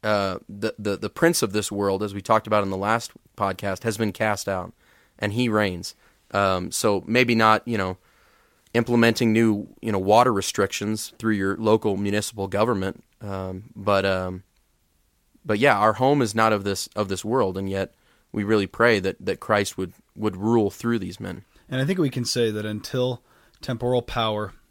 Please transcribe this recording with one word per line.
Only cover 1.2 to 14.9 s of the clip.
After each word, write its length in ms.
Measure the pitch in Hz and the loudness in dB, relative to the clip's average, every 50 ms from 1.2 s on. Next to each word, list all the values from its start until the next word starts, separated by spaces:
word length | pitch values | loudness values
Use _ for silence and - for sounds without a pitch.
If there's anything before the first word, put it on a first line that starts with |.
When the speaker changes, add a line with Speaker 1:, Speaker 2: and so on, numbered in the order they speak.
| - 170 170 - - | 2 2 4 2 -2
Speaker 1:
of 120 | 104 95 | 0 -2
this 180 | 107 101 - 104 | -2 -4 -2 -4
world, 300 | 101 101 98 98 95 104 | -2 0 0 0 0 -2
as 100 | 104 98 | -4 -6
we 80 | 101 | -8
talked 260 | 95 - 113 110 - | 0 2 2 2 2
about 160 | 110 107 104 101 | 2 0 2 2
in 60 | 98 | 0
the 80 | 95 | -2
last 360 | 95 98 104 110 120 - - - - _ _ _ - | -2 0 0 0 0 -2 -6 -16 -20 _ _ _ -4
podcast, 460 | 104 98 95 92 - 101 95 - - | -4 -2 -2 -4 -4 -6 -6 -4 -4
has 120 | 117 107 | -4 -2
been 160 | 104 113 107 92 | -2 -2 -4 -2
cast 380 | - 110 107 104 98 - - | -2 0 0 0 -2 -2 -4
out, 240 | 98 92 87 - - _ _ _ _ _ _ _ _ - | -4 -4 -6 -8 -14 _ _ _ _ _ _ _ _ -6
and 140 | - 104 101 | -6 -4 0
he 160 | 120 123 120 | 0 0 2
reigns. 460 | 104 107 107 98 90 85 87 - - _ _ _ _ _ _ _ - | 2 2 2 0 -2 -6 -10 -12 -14 _ _ _ _ _ _ _ 0
Um, 380 | 101 101 98 95 92 90 85 | 2 2 2 2 0 -2 -4
so 320 | - - - 113 101 95 - | -6 0 0 2 2 0 -2
maybe 280 | - 113 123 127 120 120 | 0 2 2 2 4 4
not, 320 | 113 113 110 110 107 - | 4 6 6 6 4 2
you 120 | - 117 104 | -4 -4 -2
know, 180 | 95 92 92 - _ _ _ _ _ _ _ _ _ _ _ _ _ _ _ | -2 -4 -4 -8 _ _ _ _ _ _ _ _ _ _ _ _ _ _ _
implementing 580 | 117 117 117 120 120 117 117 113 - 127 113 107 | 0 0 2 4 4 4 4 4 2 2 2 4
new, 340 | 110 117 113 107 101 - - - _ | 4 4 4 2 0 -4 -10 -16 _
you 100 | - 113 | -6 -4
know, 80 | 104 98 | -2 -2
water 320 | 95 95 104 113 123 127 | 2 6 6 6 6 4
restrictions 840 | 113 98 98 - - - 101 98 - - 104 104 110 107 - - - _ | 2 0 -2 -4 0 0 0 0 0 -6 -4 -4 -4 -4 -6 -12 -14 _
through 140 | - 110 110 | -2 -2 0
your 240 | 101 95 98 98 | 0 0 -2 -2
local 400 | - 110 107 107 110 - 107 98 | 0 2 2 2 2 2 0 -2
municipal 500 | 98 101 101 101 107 104 - - 110 98 | -2 -2 -2 -2 -2 -4 -4 -6 -8 -8
government, 560 | 98 95 98 110 117 120 98 98 98 - - _ _ _ _ - | -4 0 0 0 2 2 0 -2 -4 -6 -8 _ _ _ _ -12
um, 480 | 104 98 95 95 95 92 95 104 - - | -10 -8 -8 -8 -8 -10 -12 -14 -16 -18
but, 300 | - 101 104 101 98 95 | -6 0 2 2 2 4
um, 380 | 98 95 92 92 92 92 92 - _ _ _ _ _ _ _ _ _ | 2 0 0 -2 -4 -8 -10 -12 _ _ _ _ _ _ _ _ _